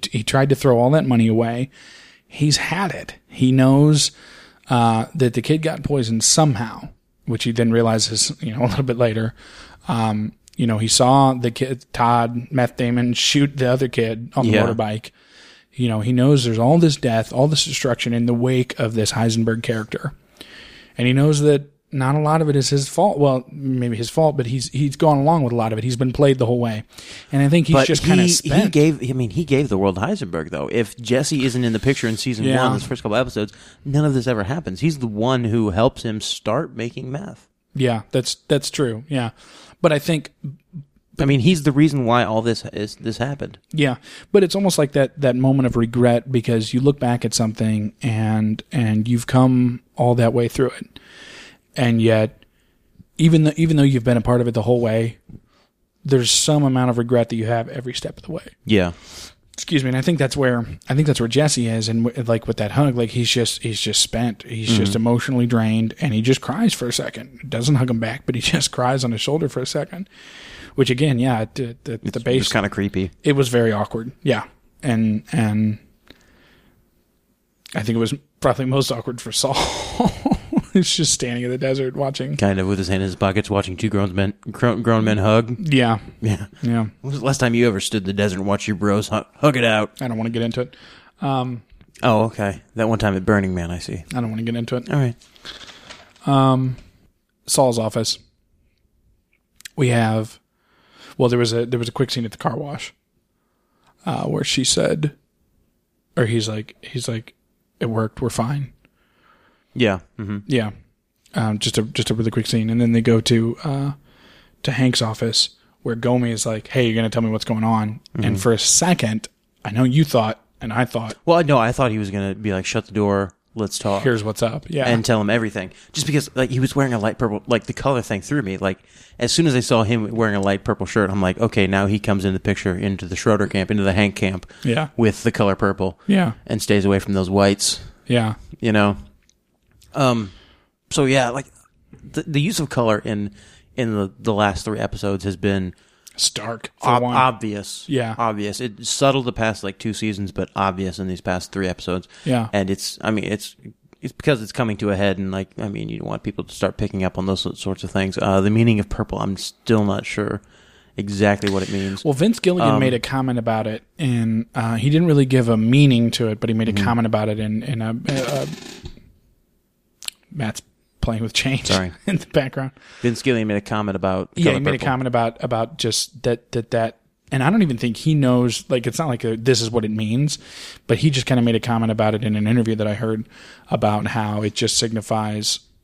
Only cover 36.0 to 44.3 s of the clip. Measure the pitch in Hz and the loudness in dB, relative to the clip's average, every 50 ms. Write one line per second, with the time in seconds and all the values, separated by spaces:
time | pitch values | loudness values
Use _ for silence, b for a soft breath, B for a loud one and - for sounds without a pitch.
36 | - 117 107 107 - - - - - 107 113 143 165 - 131 117 113 120 - 135 | -8 -6 -6 -6 -6 -8 -8 -6 -4 -4 -4 -2 -4 -6 -8 -10 -10 -10 -10 -10
37 | 131 127 135 156 202 - - - _ _ _ _ _ _ - 135 127 120 113 110 | -12 -10 -10 -10 -10 -12 -16 -18 _ _ _ _ _ _ -6 -2 0 0 0 -2
38 | - _ - 131 123 - - _ _ - 151 139 - - - - 139 120 110 110 | -4 _ -2 -2 -2 -2 -8 _ _ -2 -2 -2 -2 -4 -4 -2 -2 -2 -4 -8
39 | 143 156 143 127 117 113 - B B B B B B B B B - 165 151 143 | -8 -6 -4 -4 -4 -4 -8 B B B B B B B B B 2 2 2 2
40 | - - 165 151 - - _ _ - 143 139 - _ _ - 151 - _ _ _ | 0 -2 -2 -2 -4 -10 _ _ -14 -14 -14 -14 _ _ -18 -18 -18 _ _ _
41 | _ _ - - 147 135 143 131 110 175 185 156 139 151 127 143 156 156 143 139 | _ _ -4 -2 0 2 2 4 4 4 2 4 2 2 4 4 4 4 4 0
42 | 120 113 120 120 110 95 110 110 113 117 110 - - - - - 104 104 - - | 0 2 2 2 2 2 0 0 0 0 -2 -2 -6 -10 -6 -6 -6 -6 -8 -8
43 | - 113 107 - 120 139 143 - - - - - _ - - 156 147 131 123 - | -8 -8 -4 -4 -4 -6 -4 -8 -10 -12 -12 -16 _ -8 -2 0 0 0 0 -4
44 | B B B B B B | B B B B B B